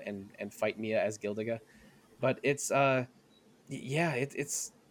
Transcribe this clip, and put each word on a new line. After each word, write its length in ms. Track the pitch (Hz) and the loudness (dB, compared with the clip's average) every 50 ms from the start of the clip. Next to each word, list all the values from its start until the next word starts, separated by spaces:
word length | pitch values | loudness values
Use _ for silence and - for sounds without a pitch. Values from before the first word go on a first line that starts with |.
| - | -4
and, 260 | - 104 98 98 101 - - | -6 -8 -8 -10 -12 -12 -10
and 140 | 104 101 - | -10 -10 -4
fight 260 | - - 110 101 104 | 0 0 0 0 -2
Mia 240 | 110 110 110 107 92 | -2 0 2 2 2
as 140 | 104 110 104 | 2 0 -2
Gildiga. 420 | - 101 104 110 110 113 117 113 - - - - - - - - - _ - - | -4 -4 -2 -2 -2 -2 -4 -4 -6 -12 -20 -20 -20 -20 -20 -20 -20 _ -6 -2
But 200 | - 131 127 - - | 0 0 0 2 2
it's, 280 | 127 143 143 - - | 0 0 2 0 2
uh, 340 | - 135 139 135 131 131 123 123 - - _ _ - _ _ - - - _ - | 4 4 6 6 6 4 2 -2 -6 -16 _ _ -20 _ _ -20 -20 -20 _ -12
y-, 100 | 143 127 - | -10 -8 -6
yeah, 300 | 127 139 156 170 170 143 | -2 0 2 2 2 2
it, 180 | 120 131 139 - - | 0 0 -2 -2 -4
it's, 360 | 143 147 - - - - - - _ _ | -4 -4 -4 -6 -6 -8 -10 -18 _ _